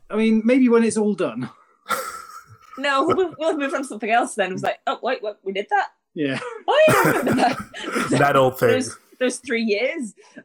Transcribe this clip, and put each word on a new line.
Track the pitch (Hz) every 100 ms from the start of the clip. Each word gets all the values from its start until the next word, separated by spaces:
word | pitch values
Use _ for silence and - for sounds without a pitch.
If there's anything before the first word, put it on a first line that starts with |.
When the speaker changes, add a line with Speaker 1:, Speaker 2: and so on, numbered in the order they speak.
| -
Speaker 1:
I | 214
mean, | 220 220 226
maybe | 269 254
when | 233
it's | 226 214
all | 214
done. | 190 151 113 127
<laughs> | - _ _ - - - - - - - - - -
Speaker 2:
No, | 285 269 320
we'll, | 370 349 269
we'll | 320 311
move | 269
on | 277
to | 262
something | 214 214
else | 233 254
then. | - 185
It |
was | 185
like, | 180 - -
"Oh, | -
wait, | 226 262
what? | 208 208
We | 196
did | 196 214
that?" | 403 - _ _
Speaker 1:
Yeah. | - 143 131 494 440 -
Speaker 2:
Oh, | 554 622
yeah, | 508 466 339
we | 254
did | -
that. | 254 - - - - - -
Speaker 3:
<laughs> | 131
That | 143
old | 139 131 -
thing. | 120
Speaker 2:
Those, | 127 - - _ -
those | 254 -
three | 269 233
years, | 226 202 254 320 220 - - -